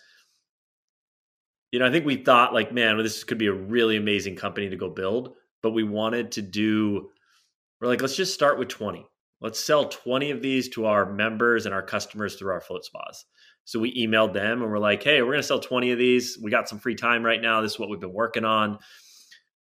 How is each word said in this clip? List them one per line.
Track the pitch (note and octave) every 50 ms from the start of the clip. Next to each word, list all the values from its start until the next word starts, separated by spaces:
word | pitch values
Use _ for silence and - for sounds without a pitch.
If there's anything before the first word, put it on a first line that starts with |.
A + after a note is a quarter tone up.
| _ _ _ _ _ _ _ _ _ _ _ _ _ _ _ _ _ _ _ _ _ _ _ _ _ _ _ _ _ _ _ _ _ _ -
you | B2
know, | B2+
I | B2
think | B2+ E3+ D#3
we | D3 C3
thought, | A#2 - C#3+ B2+ A#2+ B2 A#2+ A#2
like, | A#2 A2 G#2+ A#2
"Man, | B2 A#2 A2 G#2+ A2
this | A2 A2+ G#2+ - -
could | - B2+ A2
be | A2 G2+
a | G2
really | F#2+ F#2 G2 A2+ A#2+ A#2 A2+ A2
amazing | G#2+ G#2 G#2+ G#2 G2 F2+ G2 F2+
company | E2+ - G2+ - - G2+ G2
to | F#2+
go | F2+ F#2+ F2+
build." | E2 - F#2+ F#2+ G#2 B2 B2+ B2+ - _ _ _ _ _ -
But | A2+
we | A2+ A2+ A2
wanted | G#2 G#2 G#2+ A2 A2 A#2 A#2+ A#2 G#2 -
to | A2+ G#2
do, | F#2+ F2+ G#2+ G#2+ A2 G#2+ A2 G#2+ G#2 G2+ F#2+ - - - _ _ _ _ _ _ _ _ _ _ _ _ _
we're | A2+ B2
like, | B2 A#2
"Let's | C3 C3+ -
just | - F#3+ F#3 -
start | - D3+ C#3+ C#3+ -
with | B2+ -
twenty. | - - A2 G2+ F2 E2+ - _ _ _ _ _ _ _
Let's | - A2+ A2 -
sell | - - D3+ D3 C3 -
twenty | - - - B2 B2 C3+ C#3+ D3
of | C#3+ B2 A#2+
these | C3+ C3 C3 B2 -
to | - A#2 A2
our | G#2+ G#2 G#2 G2 F#2+ G2+
members | G2 G#2+ A2+ A2 G#2+ A#2+ A#2+ A#2 A2+ G2
and | G#2 G2
our | F#2+ F#2
customers | - - G#2 - - - G#2+ G#2+ F#2+ -
through | - F#2+ G2 F#2
our | F2
float | - - F2+ - -
spas." | - - - - - - - - _ _ _ _ _ _ _ _
So | - - A2+
we | A2 B2 B2+
emailed | B2+ A2+ A2 A2 A2 A2 G#2 F2+
them | G#2 G2 G#2+ A#2 B2 A#2+
and | A2
we're | G#2+ G#2
like, | G#2 G#2 G#2 G#2 -
"Hey, | C#3 D3+ C#3+ A#2+
we're | A#2+
gonna | C#3+ D3 C3
sell | - C#3+ A#2+
twenty | - - C3 B2 B2 B2 B2
of | A#2
these. | B2 B2+ B2 B2 A#2+ - - - A2+
We | G#2+
got | A2+ A#2 G#2+ -
some | A2 G#2
free | - B2 A2
time | G2+ A#2+ A#2+ A#2+ A#2 A#2
right | A#2 A#2 A2+
now. | A2+ A#2 A2+ A2
This | A2 G#2 -
is | -
what | A2+ G2
we've | G#2 F2
been | F#2 F#2 F2+
working | G2 A#2 A2+ - A#2 A2
on. | A2 A2 A2 G#2+ G#2 G#2 G#2 - - - - - - - - - _ - - _ _ _ _